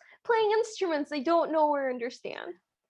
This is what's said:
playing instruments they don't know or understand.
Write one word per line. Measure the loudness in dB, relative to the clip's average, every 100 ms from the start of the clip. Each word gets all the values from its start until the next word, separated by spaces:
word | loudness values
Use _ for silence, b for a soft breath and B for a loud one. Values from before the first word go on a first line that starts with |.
| B B 0
playing | 2 4
instruments | 2 0 -2 -2 -2 -2
they | -2
don't | 2 2 2
know | 2 2
or | 2 -2
understand. | -4 -6 -8 -12 -10 -12 -14 _ _